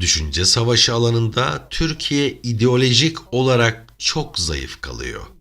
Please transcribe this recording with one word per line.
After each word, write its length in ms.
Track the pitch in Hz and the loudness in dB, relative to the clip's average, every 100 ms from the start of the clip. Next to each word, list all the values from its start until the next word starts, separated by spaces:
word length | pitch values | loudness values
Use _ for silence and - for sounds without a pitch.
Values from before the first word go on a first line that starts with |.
düşünce 440 | 87 80 76 71 | -2 0 -2 -2
savaşı 500 | - - 117 117 - | 0 2 2 2 2
alanında 720 | 117 117 117 113 107 135 147 - | 2 2 2 0 0 -2 -2 -6
Türkiye 720 | - 165 160 - 143 139 - | -4 -2 -2 -2 0 0 -2
ideolojik 920 | 120 113 120 123 127 117 156 160 - | -4 2 2 4 4 4 2 -2 -4
olarak 520 | 123 131 123 117 113 - - | 0 2 4 2 0 -8 -8
çok 400 | - 160 147 - | -4 -4 -6 -6
zayıf 420 | 80 73 64 - | -4 -4 -8 -12
kalıyor. 420 | - 58 62 - - - | -12 -10 -10 -12 -14 -18